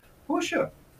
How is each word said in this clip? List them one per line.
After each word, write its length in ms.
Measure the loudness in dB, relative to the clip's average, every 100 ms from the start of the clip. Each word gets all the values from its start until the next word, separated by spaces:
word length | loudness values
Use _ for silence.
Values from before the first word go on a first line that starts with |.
| -18 -12 -2
"Poxa, 440 | 0 0 0 -2 -6 -20 -14